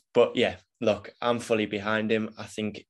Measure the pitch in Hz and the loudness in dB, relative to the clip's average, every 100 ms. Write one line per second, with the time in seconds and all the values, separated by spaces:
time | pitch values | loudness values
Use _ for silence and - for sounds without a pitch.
0 | _ 120 117 123 101 - _ - 110 98 | _ 4 4 4 0 -2 _ -2 0 0
1 | - - 120 117 - 110 104 104 104 110 | -4 -4 -2 0 0 0 0 -4 -2 0
2 | 107 110 107 - 107 - 104 110 | 2 0 -2 -10 -12 -6 -6 -6